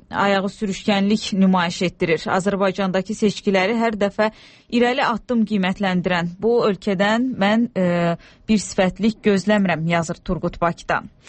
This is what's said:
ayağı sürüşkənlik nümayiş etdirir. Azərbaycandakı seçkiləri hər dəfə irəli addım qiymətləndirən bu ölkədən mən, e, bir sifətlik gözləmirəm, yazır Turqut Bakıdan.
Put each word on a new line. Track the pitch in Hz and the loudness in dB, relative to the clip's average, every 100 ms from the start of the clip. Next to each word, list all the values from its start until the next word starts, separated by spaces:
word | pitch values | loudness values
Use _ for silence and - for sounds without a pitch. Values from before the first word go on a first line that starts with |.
| - | -6
ayağı | - 202 196 190 | -2 0 0 -2
sürüşkənlik | - 208 185 - 196 202 214 - 190 | -6 -6 -4 -2 0 0 -2 -2 2
nümayiş | 190 185 175 - | 4 4 0 -2
etdirir. | 175 - 170 156 - | -4 -2 -2 -2 0
Azərbaycandakı | 185 190 196 196 190 190 190 185 214 | -2 0 0 -2 0 -2 -2 -4 0
seçkiləri | 214 - 208 190 190 233 | 0 0 0 2 2 0
hər | 226 208 | -2 0
dəfə | 202 202 214 - - - - | -2 0 -2 -2 -20 -20 -4
irəli | 240 240 247 | 0 2 2
addım | - 214 - 240 208 | -2 -2 -2 0 0
qiymətləndirən | 208 185 190 196 180 180 175 175 185 | 0 0 -2 0 0 0 -2 -2 -2
bu | 214 240 214 | 0 2 2
ölkədən | 180 208 185 202 226 262 196 | 0 -2 0 2 2 -2 0
mən, | 196 226 233 | 0 2 0
e, | 185 180 175 170 170 - _ - | 0 0 2 0 -2 -10 _ -2
bir | 214 | -2
sifətlik | - - 185 185 220 - | 0 0 0 2 -2 0
gözləmirəm, | 208 196 208 208 185 156 165 | 0 2 2 2 2 0 0
yazır | 170 165 170 | 0 -2 -8
Turqut | - 185 170 - | -6 -4 -4 -2
Bakıdan. | 170 175 - 147 78 _ | -2 -2 -4 -4 -4 _